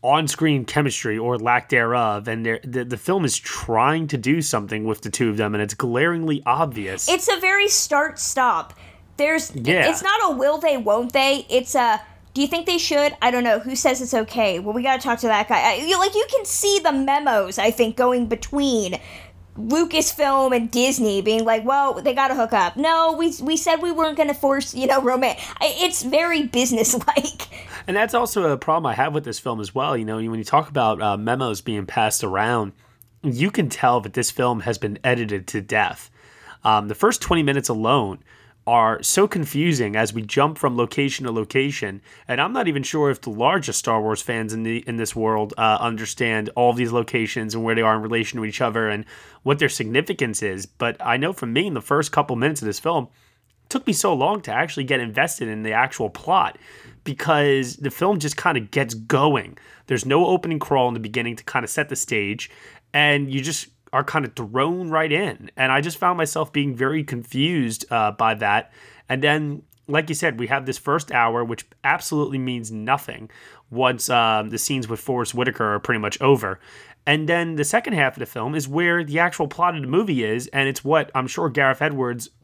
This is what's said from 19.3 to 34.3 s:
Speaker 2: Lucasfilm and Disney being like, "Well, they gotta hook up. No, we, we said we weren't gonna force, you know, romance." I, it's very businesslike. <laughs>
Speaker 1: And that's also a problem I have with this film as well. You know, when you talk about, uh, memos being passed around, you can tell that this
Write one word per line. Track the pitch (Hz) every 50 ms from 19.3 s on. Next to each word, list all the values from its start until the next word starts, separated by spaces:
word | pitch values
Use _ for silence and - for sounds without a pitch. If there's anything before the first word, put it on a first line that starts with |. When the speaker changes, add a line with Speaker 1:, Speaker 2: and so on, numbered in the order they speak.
| - - - - - -
Speaker 2:
Lucasfilm | 214 226 277 320 339 339 330 311 311 - - - 294 277 269 269 269 262 247
and | 240 233 226
Disney | - 240 247 262 269 269 240 214 196 196
being | 190 214 220 226 226
like, | 220 226 220 220
"Well, | 247 269 277 277 269 262
they | 277 - 277
gotta | 247 262 269 262 262
hook | 262 226 226
up. | 240 208 185 175 -
No, | - 294 320 330 330 330 330
we, | 320 302 330 330 330 -
we | 254 269 320
said | 311 - 349 330
we | 311 330 349
weren't | 339 311 320 311 302 311
gonna | 311 285 285
force, | - - 269 269 269 262 - -
you | 247 262
know, | 262 269 269
romance." | 262 247 254 254 262 240 - - - - - -
I, | - 302 - 294
it's | 359 349 - -
very | - 247 285 302 339 339 339 320 302
businesslike. | 240 - 240 254 247 254 226 220 - - 240 - - - - - 294 - - - -
<laughs> | - - - - - - - -
Speaker 1:
And | 185
that's | 202 220 226 247
also | 233 240 233 - 208 180 156
a | 143
problem | 123 - - 156 170 165
I | 131 110
have | - 131 156 147
with | 151
this | 143 123 107 -
film | - 131 120 110
as | 104 95
well. | - 131 135 151 143
You | 120 110
know, | 107 110
when | 110 110 113 113
you | 113
talk | 104 - - 147 156 -
about, | 147 139 120 113 110 -
uh, | 104 104 101
memos | 101 107 113 120 131 135 120 107 98
being | - - 113 104 95
passed | - - - 110 110 - - -
around, | 101 92 98 107 113 120 117 107 98 - _ _ _ _ _ - _ _ _
you | - 147 120 120 151 202
can | - - 180 135
tell | - - - 127 123 120
that | 101 104 -
this | 127 117 -